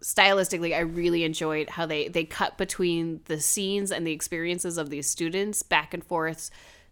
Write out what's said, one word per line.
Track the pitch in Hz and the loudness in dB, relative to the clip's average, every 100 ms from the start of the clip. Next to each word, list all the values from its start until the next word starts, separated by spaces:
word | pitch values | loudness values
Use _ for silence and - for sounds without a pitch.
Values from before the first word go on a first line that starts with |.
stylistically, | - - 196 196 185 175 170 | 0 6 6 6 2 0 0
I | 156 | 0
really | 165 170 170 170 | 0 2 2 4
enjoyed | 165 160 160 156 151 | 2 0 0 0 -2
how | - | -4
they, | 165 151 147 | -2 -2 0
they | 170 | 0
cut | 160 - 196 - | -2 -2 -2 0
between | 190 - 180 170 165 160 - | -4 0 0 2 -2 -4 -6
the | 156 | -2
scenes | 147 - 196 202 196 | 0 0 0 0 0
and | 185 165 | -2 -4
the | |
experiences | 156 - 170 170 175 175 170 | -4 -6 -4 -2 -2 -4 -4
of | 147 | -4
these | 143 139 | -4 -4
students | - 165 185 208 208 | -2 -2 -2 -2 -4
back | - 160 151 | 2 2 2
and | 175 | -6
forth | - 170 160 160 - - - - _ | -4 -2 -2 -4 -10 -14 -20 -20 _